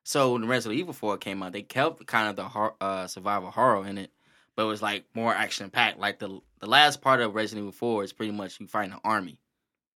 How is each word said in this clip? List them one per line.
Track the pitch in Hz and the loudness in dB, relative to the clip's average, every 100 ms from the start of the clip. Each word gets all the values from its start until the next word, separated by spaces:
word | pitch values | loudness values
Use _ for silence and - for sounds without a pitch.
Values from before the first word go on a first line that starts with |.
So | - 147 131 | -2 2 4
when | 120 113 | 2 2
Resident | 127 113 123 | 0 0 -4
Evil | 180 | -4
four | 135 107 98 | -4 -2 -2
came | - 98 | -4 -6
out, | 92 | -8
they | 98 | -10
kept | - 131 156 160 - | -6 0 0 -2 -2
kind | 117 107 | 0 0
of | 98 | -2
the | |
hor-, | 95 107 107 - | -6 -2 -2 0
uh, | 98 95 92 | -4 -2 -6
survival | 95 101 101 90 | -6 -2 -2 -2
horror | 104 127 104 | 2 4 4
in | 98 101 | 0 -10
it, | 95 _ _ _ _ | -12 _ _ _ _
but | - | -2
it | 110 | -2
was, | 104 | 0
like, | 104 101 - | -2 -4 -6
more | 113 113 | -4 0
action-packed. | 101 104 - 98 123 113 - | 0 -2 -4 -4 0 0 0
Like, | 101 - | -6 -4
the, | 101 95 _ - | -10 -12 _ -10
the | 104 | 4
last | 135 147 135 | 8 8 6
part | 135 127 | 2 4
of | 113 | 2
Resident | 107 107 107 | 0 -2 -4
Evil | 101 | -10
four | - 120 107 | -4 -2 0
is | 98 | -2
pretty | - 110 | -6 -6
much | 104 92 - | -6 -8 -12
you | 101 | -6
fighting | 110 101 | -4 -4
an | 95 | -4
army, | 107 107 87 - _ _ _ _ _ | 0 0 -2 -14 _ _ _ _ _